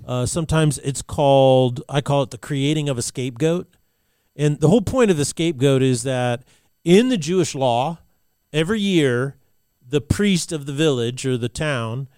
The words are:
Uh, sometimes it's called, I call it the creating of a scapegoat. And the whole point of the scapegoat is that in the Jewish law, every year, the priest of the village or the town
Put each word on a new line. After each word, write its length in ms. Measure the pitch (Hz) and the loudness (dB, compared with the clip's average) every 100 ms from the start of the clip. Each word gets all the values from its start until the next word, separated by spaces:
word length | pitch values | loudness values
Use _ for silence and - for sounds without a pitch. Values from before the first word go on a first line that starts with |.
| - | -6
Uh, 200 | 123 123 | -4 -4
sometimes 520 | 175 156 156 156 131 | -4 -2 0 0 -2
it's 240 | 135 135 | -6 -8
called, 800 | - - 143 135 135 131 127 123 - | -8 0 4 6 6 6 2 -2 -6
I 120 | 143 | -4
call 220 | 143 143 | -2 -2
it 80 | 131 | -2
the 80 | 123 | -8
creating 500 | - 143 139 156 147 | -8 -4 -2 -2 -2
of 100 | 120 | -4
a 40 | |
scapegoat. 680 | - - 127 117 156 175 - _ _ _ _ _ _ - | -6 -8 -8 -4 -2 -2 -8 _ _ _ _ _ _ -2
And 240 | 147 147 | -2 2
the 80 | 151 | 4
whole 140 | 226 | 4
point 280 | 180 262 226 | 2 2 2
of 60 | 160 | 2
the 80 | |
scapegoat 580 | 143 - 165 135 139 131 | -2 -2 -4 0 2 4
is 200 | 131 123 | 2 0
that 420 | 127 127 123 120 - _ _ _ | -2 -2 -2 -4 -8 _ _ _
in 240 | 165 185 254 | 4 4 4
the 80 | 240 | 0
Jewish 380 | 143 185 156 | 0 -2 -2
law, 440 | 139 131 120 143 165 _ _ _ _ _ | 0 0 0 -2 -6 _ _ _ _ _
every 280 | 147 165 220 | -4 -2 0
year, 560 | 196 175 139 120 139 - _ _ _ _ 123 | 0 2 2 2 -2 -8 _ _ _ _ -6
the 140 | 143 | -4
priest 520 | - - 208 180 - | -2 0 2 0 -2
of 140 | 160 143 | -8 -6
the 60 | |
village 520 | 139 160 127 117 123 135 | -2 0 0 -2 -4 -4
or 100 | 127 | -2
the 100 | 117 | -4
town 600 | - 156 131 113 123 135 | -4 -4 -4 -6 -8 -12